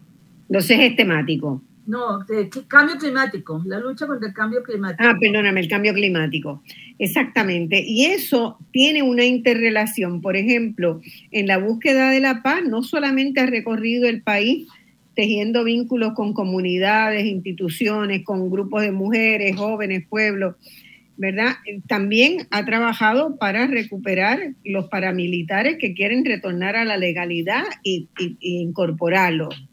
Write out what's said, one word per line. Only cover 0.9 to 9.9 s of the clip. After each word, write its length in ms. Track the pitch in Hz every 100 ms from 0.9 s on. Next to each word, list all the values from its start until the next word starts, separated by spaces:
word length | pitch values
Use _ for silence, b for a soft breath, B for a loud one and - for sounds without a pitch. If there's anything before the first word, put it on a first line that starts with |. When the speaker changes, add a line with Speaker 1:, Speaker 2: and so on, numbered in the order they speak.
| -
Speaker 1:
temáticos. 640 | 202 156 135 147 147 135 - _ 214
Speaker 2:
No, 320 | 240 240 196
de 300 | 190 220 196
cli-, 180 | 262 -
cambio 300 | 285 294 285
climático, 640 | 302 262 262 190 - 160 185
la 140 | 202
lucha 260 | 247 - 302
contra 220 | 262 214
el 60 |
cambio 280 | 196 220 240
climático. 400 | 247 214 190 165
Speaker 1:
Ah, 120 | 233 214
perdóname, 400 | 220 214 202 190
el 60 | 170
cambio 260 | 202 208
climático. 680 | 196 202 170 156 151 147 139 - B B B
Exactamente. 840 | 190 233 262 240 196 175 165 190 -
Y 200 | 226 302
eso 540 | 392 - 254 226 - -
tiene 300 | 254 285 302
una 240 | 262 240 247
interrelación. 960 | 247 240 226 226 214 214